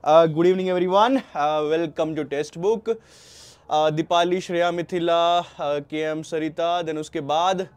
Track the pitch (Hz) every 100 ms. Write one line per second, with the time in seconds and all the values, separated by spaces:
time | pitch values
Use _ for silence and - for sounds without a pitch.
0 | - 160 165 151 180 185 185 180 180 196
1 | 226 269 - 160 147 151 151 160 165 -
2 | 156 156 139 143 151 165 190 220 220 226
3 | _ - - - - - - 151 156 156
4 | 160 170 175 180 180 170 175 175 160 180
5 | 170 170 170 175 175 - 147 147 143 156
6 | 156 156 156 160 156 160 170 175 160 156
7 | 151 165 139 151 180 185 185